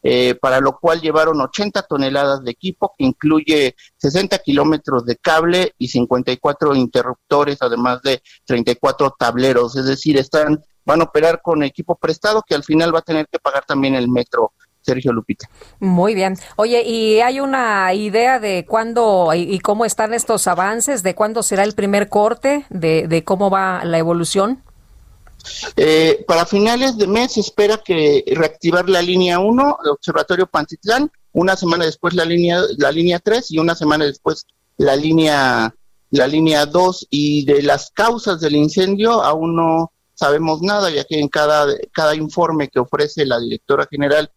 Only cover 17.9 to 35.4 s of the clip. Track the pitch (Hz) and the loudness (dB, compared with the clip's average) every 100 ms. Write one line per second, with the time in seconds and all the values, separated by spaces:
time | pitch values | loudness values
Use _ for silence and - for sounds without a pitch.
17.9 | 190 214 202 240 262 214 185 170 220 226 | -2 -2 0 2 0 -2 -6 -2 -2 -2
18.9 | 233 226 190 170 165 175 190 - 208 226 | 0 2 4 2 0 -2 -2 0 0 0
19.9 | - 220 233 - 214 - 175 190 226 233 | -2 -2 -2 -2 -2 0 0 -2 -2 -4
20.9 | 269 185 180 214 226 208 196 208 208 202 | -2 -4 -2 -2 -2 -2 0 0 0 0
21.9 | 202 208 208 208 233 269 285 277 190 165 | 0 0 2 2 0 -2 -2 -4 -4 0
22.9 | 160 160 165 160 190 202 190 190 180 175 | 0 2 -2 0 0 2 0 0 -4 -2
23.9 | 165 165 170 165 196 202 254 _ _ _ | 0 0 0 0 0 0 -2 _ _ _
24.9 | - - - - - - - - - 151 | -20 -20 -20 -20 -20 -16 -14 -8 0 2
25.9 | 156 160 160 - 165 175 202 214 240 262 | 4 4 0 0 0 2 2 2 2 0
26.9 | 226 196 214 254 - 202 - 208 220 - | 0 0 0 0 -2 -4 0 0 0 0
27.9 | 170 151 143 - 147 156 - 170 175 180 | 2 4 2 0 0 -2 -2 -2 0 2
28.9 | 185 175 185 180 175 196 247 285 - 156 | 0 2 0 0 0 2 2 2 0 -2
29.9 | 143 - 156 - 180 185 160 151 160 196 | -4 -2 -4 -2 0 0 -2 -4 -8 -2
30.9 | 240 294 _ _ - 180 190 175 170 165 | 0 0 _ _ -2 0 0 0 0 -2
31.9 | 156 170 175 165 175 175 175 214 143 139 | -2 -4 -2 0 2 2 0 -2 0 -2
32.9 | 156 170 170 - 226 - 156 165 165 151 | 0 0 0 0 -2 -2 -2 -2 0 0
33.9 | 151 147 139 - 156 - _ _ _ 143 | 0 -2 -2 -6 -6 -10 _ _ _ 0
34.9 | 139 151 160 156 143 | 0 2 2 2 2